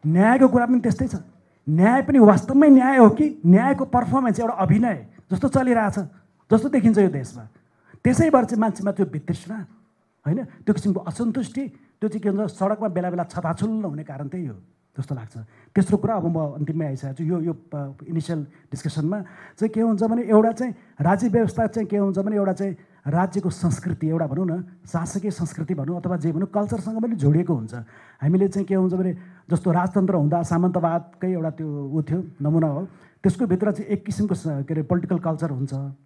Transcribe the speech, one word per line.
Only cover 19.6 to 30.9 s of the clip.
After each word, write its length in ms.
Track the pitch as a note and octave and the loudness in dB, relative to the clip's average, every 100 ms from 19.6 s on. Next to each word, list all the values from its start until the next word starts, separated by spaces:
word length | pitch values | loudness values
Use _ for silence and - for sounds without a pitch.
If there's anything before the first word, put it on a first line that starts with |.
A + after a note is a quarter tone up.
| G#3+ | -4
के 100 | A3 | 0
हुन्छ 220 | A3+ G#3 | 0 0
भने 200 | A3+ A#3 | 0 -2
एउटा 300 | G#3 A3 A3+ | 4 6 6
चाहिँ 220 | A3+ B3 - _ - | 0 -6 -8 _ -2
राज्य 280 | D3+ G3 A#3+ | 0 2 2
व्यवस्था 380 | A3+ G#3+ - A3 | 2 0 0 -2
चाहिँ 200 | A3+ G3+ | -2 -2
के 100 | G3+ | 0
हुन्छ 200 | G3 F#3 | 0 0
भने 180 | G3 G#3 | -2 0
एउटा 160 | G3 | -2
चाहिँ 240 | F#3 G3 F3 _ _ C#3+ | -2 -6 -8 _ _ -2
राज्यको 440 | D#3+ F#3 F#3+ F#3 | 0 0 -2 -4
संस्कृति, 580 | - F3 - F3+ E3 D#3 | -2 -2 -2 -4 -4 -2
एउटा 180 | D#3+ D#3 | -2 -2
भनौँ 200 | C#3 F#3 | -2 -2
न 160 | E3+ F3+ - - | -4 -8 -18 -8
शासकीय 440 | E3+ E3+ G3 G#3 | -6 -6 -6 -6
संस्कृति 440 | F#3 E3+ - D#3 | -6 -8 -8 -6
भनौँ 220 | E3 C#3 F3 | -6 -4 -6
अथवा 140 | F3 F3+ | -4 -4
जे 160 | D3+ | -2
भनौँ 160 | D#3+ F#3+ | -2 -2
कल्चरसँग 520 | G#3+ G#3 A3 G#3+ A3 | -2 -4 -6 -6 -6
पनि 120 | A3+ | -4
जोडिएको 400 | A3 C#3+ D#3 F3 | 0 2 2 0
हुन्छ। 200 | D3 A2+ A#2+ A2+ - - _ | -4 -6 -12 -16 -20 -20 _
हामीले 280 | C#3+ F#3 G3 | 0 2 0
चाहिँ 180 | G3 F#3+ | -2 -2
के 80 | |
हुन्छ 200 | F#3+ F#3 | 0 0
भने 180 | F#3 F#3 - - - - | 0 -4 -4 -14 -20 -4
जस्तो 200 | E3 F#3 | -2 0
राजतन्त्र 440 | E3 F#3 G3+ F#3 | 0 0 0 0
हुँदा 280 | F3+ D3 E3+ | 0 0 0
सामन्तवादकै 880 | E3 E3+ F3+ F3+ E3 | 0 0 0 0 0